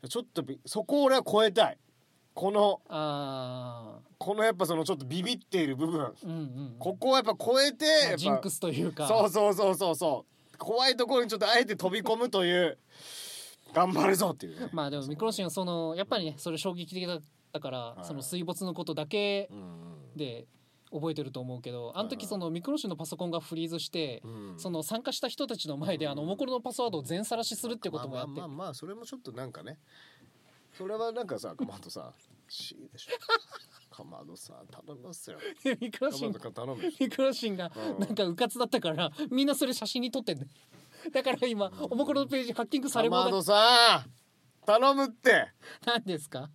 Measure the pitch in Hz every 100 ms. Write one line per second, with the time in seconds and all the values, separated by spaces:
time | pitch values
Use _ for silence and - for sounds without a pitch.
0 | 131 233 240 - 131 139 - 240 - 285
1 | 277 262 - 208 220 196 170 - _ _
2 | _ _ _ - 185 208 208 196 _ 160
3 | 151 147 139 135 127 127 123 120 113 113
4 | 123 _ - 208 220 180 175 165 156 147
5 | 131 160 185 247 _ 185 151 131 160 156
6 | 131 104 180 165 147 127 139 113 175 190
7 | 262 262 220 190 - 262 277 - 302 311
8 | 269 175 180 131 196 - 180 139 175 -
9 | 147 220 208 180 208 202 196 185 190 160
10 | 170 127 - _ _ - - 226 254 254
11 | 240 262 240 220 208 233 254 208 180 196
12 | 196 226 240 202 175 180 170 - _ -
13 | - - - - - - - - 180 185
14 | 156 190 190 - 175 156 247 165 143 143
15 | 135 147 226 214 180 196 180 170 165 165
16 | 196 240 160 139 175 160 196 180 165 185
17 | 180 170 151 _ _ 151 143 127 117 117
18 | 170 143 131 180 180 175 185 175 160 156
19 | 151 208 202 202 196 202 185 170 170 160
20 | 135 - 143 117 - _ _ _ _ 160
21 | 160 151 131 131 127 127 123 123 117 170
22 | 220 247 196 202 170 165 170 294 220 160
23 | 165 160 180 165 160 165 165 165 - 175
24 | 151 117 110 113 101 92 160 165 147 226
25 | - - 254 - 277 214 151 143 160 165
26 | 151 143 156 202 262 254 240 247 240 175
27 | 131 170 214 233 226 226 240 233 190 156
28 | 123 127 127 139 156 143 185 135 160 208
29 | 233 262 185 117 131 - 92 156 _ -
30 | - _ _ _ _ _ _ - 190 214
31 | 226 226 214 120 113 82 269 95 90 -
32 | 64 - _ _ _ - - - - -
33 | - 480 - 453 - 539 - - _ -
34 | - - - - - - - - - 143
35 | 143 170 - - 415 339 269 240 240 -
36 | 269 - 220 - 117 - 123 131 359 302
37 | 262 - 269 247 233 185 175 165 320 220
38 | 202 214 190 170 240 240 247 247 170 156
39 | 175 156 294 254 277 277 269 254 214 254
40 | 240 262 226 151 131 - _ - - -
41 | 330 269 262 247 254 220 196 180 302 240
42 | 269 277 277 269 247 240 233 285 262 233
43 | 226 180 185 190 170 208 220 247 233 175
44 | 123 - _ _ _ _ - 220 262 277
45 | 269 - - 196 208 _ - - - 240
46 | 190 165 - 131 147